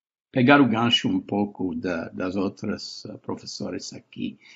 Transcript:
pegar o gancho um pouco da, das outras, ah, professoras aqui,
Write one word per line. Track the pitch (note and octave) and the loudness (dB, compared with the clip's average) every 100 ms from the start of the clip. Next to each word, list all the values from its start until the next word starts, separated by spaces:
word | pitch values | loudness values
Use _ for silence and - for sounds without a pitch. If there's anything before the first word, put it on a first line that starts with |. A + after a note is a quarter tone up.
| _ _ _ | _ _ _
pegar | C3 B2 C#3+ | 2 8 8
o | C3 | 8
gancho | A2 A#2+ - A#2+ | 4 2 2 0
um | F#2+ | -2
pouco | - G2+ G2+ - F#2 | -2 -2 -2 -4 -6
da, | E2 F#2 E2+ F2 | -4 -4 -4 -6
das | - F#2 | -6 -4
outras, | F#2+ F#2 - G#2+ F#2 - - - | -2 -2 -4 -6 -6 -8 -14 -14
ah, | G2+ | -12
professoras | - - - - G2 F2+ - | -10 -10 -10 -10 -8 -8 -10
aqui, | - - - - - - | -16 -16 -10 -10 -10 -18